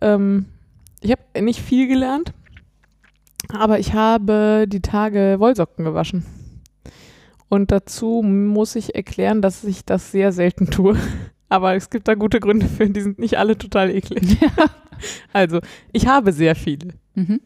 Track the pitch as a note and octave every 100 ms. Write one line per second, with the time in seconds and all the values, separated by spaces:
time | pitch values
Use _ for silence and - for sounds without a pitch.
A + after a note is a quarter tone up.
0 | G#3+ G#3 G3 G3+ G3 - _ _ - _
1 | G3+ B3+ _ - G#3+ A#3 - B3+ C4 C4
2 | C4 C#4 F4 - _ - _ _ _ _
3 | _ _ _ - - G#3 G#3+ G#3 G3 G#3+
4 | A3 A3+ G3+ G#3+ G#3+ G#3+ G#3+ G3 - G#3
5 | G#3+ G3+ G3 G3 A3 B3 E3 - D#3+ D#3+
6 | D#3+ F3+ - - - - _ _ - -
7 | - - _ _ - G3+ G3 G3 - -
8 | A3+ A#3 G#3 G3 G3+ G#3 A3 A#3 G3+ -
9 | G3 - G3 G#3+ G3 F3+ G#3 F#3+ - F#3+
10 | - G3 G3 F3+ F3 - F#3+ - F#3+ A3
11 | - - - _ - F#3+ F#3 F#3+ - A3+
12 | - G#3+ G#3+ A3+ G3+ G#3+ F#3 - G#3 G3+
13 | G3+ G3 A3+ - G#3 G#3+ G3 G3+ F#3+ F#3+
14 | - - F3+ G#3+ D#4 - D#4 - - -
15 | - - - G3+ F3+ E3+ - - _ A#3
16 | B3 C#4 G3+ D3 D#3+ D#3+ - C#3+ F3+ -
17 | _ - F3 A3